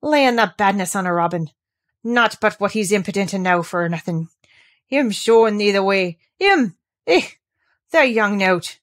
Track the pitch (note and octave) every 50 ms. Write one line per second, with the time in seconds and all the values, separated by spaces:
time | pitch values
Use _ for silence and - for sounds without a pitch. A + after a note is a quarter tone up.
0 | - D4 D4+ D4 C#4 C4 A#3+ A#3 A3+ G3 - _ G#3+ G3 G3 G3+ F#3 F3 - G3+
1 | F#3 F3+ F3 E3+ E3+ E3+ E3+ F3 E3 D3+ _ _ _ _ _ _ _ _ _ _
2 | _ A3+ A#3+ B3 A#3 G#3+ - - - G#3+ - - G3+ G3+ - A3 G#3+ F3 G3+ G#3
3 | F#3 - F3 G3 G3 F3+ - G3 F#3 F#3 F3+ F3 E3+ - - F3+ F3 E3+ E3+ E3
4 | - - E3+ D#3+ D#3+ D#3+ _ _ _ _ _ _ _ _ _ _ _ _ - C#4
5 | D4 A#3 G3+ - - - A3+ A3+ A3+ A3+ G#3 G#3 G#3 G#3 G3+ G3 F#3+ G3 G3 G3
6 | F#3+ F3+ E3+ _ _ _ _ _ F#4 G4 G4+ F4 C4 G3+ D#3+ _ _ _ _ _
7 | _ - - F#4 - - - _ _ _ _ _ _ _ _ _ _ _ - E4
8 | D4+ C4 A#3 A3 A3 G3+ G3+ G#3 G3 F#3 F#3 F3 E3 - - _